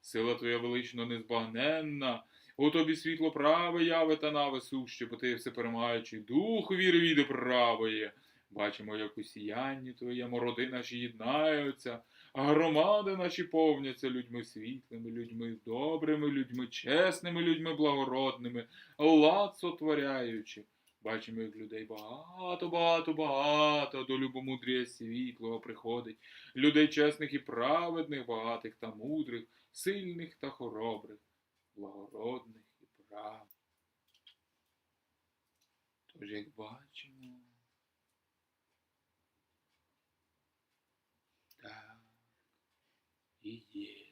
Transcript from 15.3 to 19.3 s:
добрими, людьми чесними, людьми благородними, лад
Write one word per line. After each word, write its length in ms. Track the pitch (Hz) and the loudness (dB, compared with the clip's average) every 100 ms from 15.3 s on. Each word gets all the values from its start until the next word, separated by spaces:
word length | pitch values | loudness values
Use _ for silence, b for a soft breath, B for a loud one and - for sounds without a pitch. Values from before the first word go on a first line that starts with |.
| 113 117 113 - | -8 -8 -8 -8
добрими, 600 | 117 147 160 151 151 147 | -4 -2 0 0 2 2
людьми 400 | 139 123 120 123 | 0 -2 -4 -8
чесними, 720 | - - 147 185 170 175 170 | -8 0 4 4 2 -4 0
людьми 320 | 170 160 160 | 2 2 0
благородними, 960 | 151 151 139 131 127 135 131 123 120 113 B B B | 2 2 4 0 2 0 -2 -6 -8 -10 B B B
лад 600 | 151 160 151 | 8 10 10